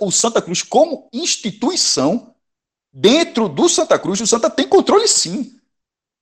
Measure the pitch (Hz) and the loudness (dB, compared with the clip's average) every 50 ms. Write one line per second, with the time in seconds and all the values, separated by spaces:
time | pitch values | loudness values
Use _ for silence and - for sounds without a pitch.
0 | 208 190 - - - 233 226 208 - 170 180 - - - - 254 320 339 285 - | -2 -2 -2 0 -2 0 0 -2 -4 -2 -6 -8 -6 0 2 2 2 2 0 -8
1 | - _ - 247 349 359 - - - 208 - - 247 294 370 - - - - - | -12 _ -10 -8 -4 -4 -6 -4 -6 -10 -8 -4 -4 -4 -2 -2 -2 -2 0 0
2 | 131 151 202 240 - - _ _ _ _ _ _ _ _ _ _ _ _ _ 135 | 0 0 0 -2 -6 -10 _ _ _ _ _ _ _ _ _ _ _ _ _ 2
3 | 135 202 262 330 339 330 - 233 226 190 139 151 294 349 - 359 320 - 180 - | 4 4 4 4 2 0 0 -2 -2 -2 0 0 2 2 2 0 2 2 0 0
4 | - - 196 196 233 - - 233 330 302 - - - - 392 381 - - - 440 | 0 -4 -4 -2 0 0 0 0 0 -2 0 -2 0 4 2 2 4 4 2 2
5 | 466 415 - - - 160 180 294 233 - - _ _ _ _ _ _ _ _ _ | 2 2 0 -2 -2 -4 -6 -8 -8 -10 -14 _ _ _ _ _ _ _ _ _
6 | _ _ _ _ | _ _ _ _